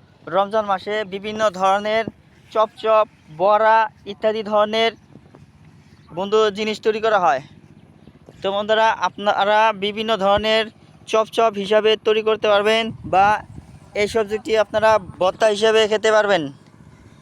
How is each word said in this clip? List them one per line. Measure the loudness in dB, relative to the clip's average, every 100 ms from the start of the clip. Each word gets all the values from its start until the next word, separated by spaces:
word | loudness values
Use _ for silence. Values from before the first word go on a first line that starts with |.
| _ _ -4
রমজান | -2 0 -2 -2
মাসে | -6 -4 -6 -6
বিভিন্ন | -10 -8 -2 -2 0
ধরনের | 0 0 0 -2 -4 -12 _ _ -6
চপচপ, | -2 -2 -2 2 2 2 _ _ -2
বড়া | 2 4 4 2 0 -6 -16
ইত্যাদি | -4 -4 -2 -2
ধরনের | 0 0 0 -2 -4 _ -20 -20 -20 -20 _ -20 -20 -20 -20 -14 -10
বন্ধু | -2 2 2 -2
জিনিস | -6 -2 -2
তৈরি | 0 0
করা | 2 2
হয়। | 0 -6 -20 -20 -20 -20 _ -20 -20 -20 -8
তো | -6 -4
বন্ধুরা, | 0 2 2 0 -6
আপনারা | -4 -2 0 2 2 2 0
বিভিন্ন | -6 -6 -4 0
ধরনের | 2 0 2 -2 -2 -10 -20 _ -4
চপচপ | -2 0 0 0 -2
হিসাবে | 0 2 2 0 0
তৈরি | 0 0
করতে | -2 2
পারবেন | 2 2 0 -4 -10 -2
বা | 2 2 0 -6 -20 -20 -20 -10 -4
এই | -2 -2
সবজিটি | -4 -6 -2 -2
আপনারা | 0 0 2 2 -2 -2
ভর্তা | -2 0 0 2
হিসাবে | 2 4 2
খেতে | 0 2 2
পারবেন। | 2 0 -2 -12 -20 _ -20 -20 -20 -20